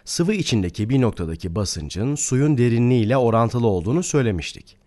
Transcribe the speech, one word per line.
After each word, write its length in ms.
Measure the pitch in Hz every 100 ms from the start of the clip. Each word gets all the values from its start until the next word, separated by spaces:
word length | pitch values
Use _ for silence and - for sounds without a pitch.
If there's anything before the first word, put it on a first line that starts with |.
| -
Sıvı 280 | - 175
içindeki 560 | 214 - 117 90 - 107
bir 120 | 135
noktadaki 540 | 120 - 82 82 90 90
basıncın 600 | 95 - 73 87 123 147
suyun 420 | - 131 147 135
derinliği 480 | 120 117 120 123 107
ile 120 | 127
orantılı 500 | 117 113 117 120 117
olduğunu 360 | 92 87 156
söylemiştik. 760 | 180 147 120 90 - - - -